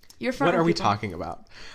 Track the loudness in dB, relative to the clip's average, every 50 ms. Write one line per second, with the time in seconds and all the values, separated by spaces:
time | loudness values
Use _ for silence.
0 | -20 -20 -14 -6 -4 -4 0 2 2 2 4 4 4 4 2 2 2 2 2 0
1 | -2 -6 -6 -6 -8 -8 -8 -10 -14 -18 -18 -18 -18 -14